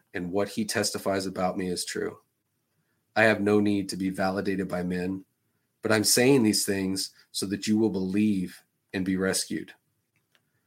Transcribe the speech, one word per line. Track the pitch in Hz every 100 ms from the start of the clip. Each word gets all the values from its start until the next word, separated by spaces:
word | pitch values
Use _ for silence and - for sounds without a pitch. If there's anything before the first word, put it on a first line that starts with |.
| _
and | 98 87
what | 95 101
he | -
testifies | 104 - 104 101 - 98 95
about | 92 90 90
me | 92
is | 87
true. | - - 87 - _ _ _ _ _ _ _ _ _ -
I |
have | 110 104
no | 101 104
need | 104 101 98
to | 92
be | 95
validated | 95 95 95 98 95 90
by | 90
men, | 90 90 90 95 - _ _ _ _ _
but | 107
I'm | 107
saying | 104 - 123 139
these | 107 104 -
things | 98 95 95 - - _
so | - 98
that | 101 107
you | 107
will | 110
believe | 92 95 101 107 98 90 - _ _ _
and | 98
be | 92 92
rescued. | 95 90 - 82 - - _ _ _ _ _ _ _ _